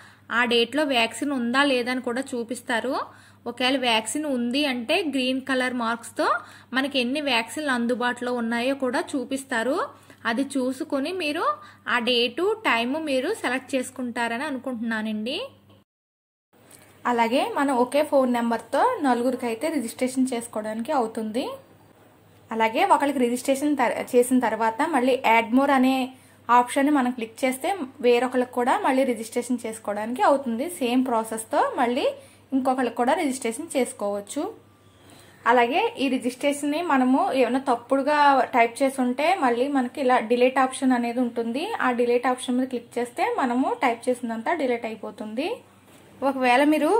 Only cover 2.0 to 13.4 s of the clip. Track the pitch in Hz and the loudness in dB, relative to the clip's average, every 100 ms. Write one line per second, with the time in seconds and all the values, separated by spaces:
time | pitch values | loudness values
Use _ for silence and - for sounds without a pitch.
2 | 240 240 277 240 226 240 - 226 247 339 | -4 -4 -4 -8 -6 -8 -4 -2 -2 -4
3 | 587 - - - 233 240 254 269 247 220 | -6 -14 -20 -14 -12 -2 0 2 2 0
4 | 220 302 302 254 240 277 294 247 226 349 | 0 -4 -2 -2 0 0 0 -2 0 0
5 | 320 269 254 262 262 254 254 247 226 233 | 0 -2 -2 -2 -2 -2 0 -2 -4 -4
6 | - - 339 622 - - - 254 277 277 | -6 -2 0 0 -4 -20 -6 -4 -2 -2
7 | 240 294 277 233 233 311 294 247 233 233 | 0 -2 0 -2 -2 -6 -2 -2 0 0
8 | 240 247 247 247 226 233 247 269 254 285 | -2 -2 -4 -4 -2 -2 -2 -2 -2 -2
9 | 339 294 285 269 - 233 233 339 571 - | -2 -6 -4 -8 -4 -2 0 -2 -4 -10
10 | - - 220 233 277 269 254 262 311 277 | -20 -8 -4 -2 -2 -2 -2 -4 -4 -4
11 | 294 370 302 311 523 587 - - - 240 | -2 -4 -4 -2 -2 -4 -10 -14 -4 -2
12 | 233 240 240 247 381 440 294 233 240 302 | 2 2 0 0 -2 0 0 0 0 -4
13 | 311 262 302 440 | -2 -2 -2 -4